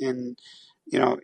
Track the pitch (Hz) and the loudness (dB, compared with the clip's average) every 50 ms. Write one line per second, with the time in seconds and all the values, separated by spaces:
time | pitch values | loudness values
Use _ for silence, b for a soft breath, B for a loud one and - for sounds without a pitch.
0 | 135 131 127 127 123 123 123 b b b b b b b b b _ - - - | -2 -2 -2 -2 -4 -8 -8 b b b b b b b b b _ -2 0 2
1 | - - - - | 4 2 2 0